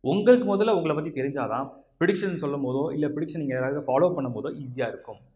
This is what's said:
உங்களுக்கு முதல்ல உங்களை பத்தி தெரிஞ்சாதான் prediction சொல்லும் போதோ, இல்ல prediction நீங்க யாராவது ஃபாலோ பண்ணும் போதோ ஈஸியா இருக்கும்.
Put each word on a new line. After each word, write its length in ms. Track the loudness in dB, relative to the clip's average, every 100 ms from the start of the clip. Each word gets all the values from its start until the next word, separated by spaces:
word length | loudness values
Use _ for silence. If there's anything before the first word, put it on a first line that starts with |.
உங்களுக்கு 560 | 0 2 8 6 6 0
முதல்ல 140 | 2
உங்களை 260 | 2 2 -2
பத்தி 260 | -2 -4
தெரிஞ்சாதான் 480 | -4 -2 -4 -4 -6 -10 _ _
prediction 340 | 2 2 0
சொல்லும் 320 | -4 -4 -2 -2
போதோ, 260 | -2 -2
இல்ல 160 | -2 -2
prediction 300 | -2 -6 -4
நீங்க 160 | -4
யாராவது 260 | -2 -2 -2
ஃபாலோ 340 | 0 2 2
பண்ணும் 200 | 2 -4
போதோ 140 | -4 -6
ஈஸியா 400 | -8 -10 -4 -4
இருக்கும். 280 | -6 -16 -20 _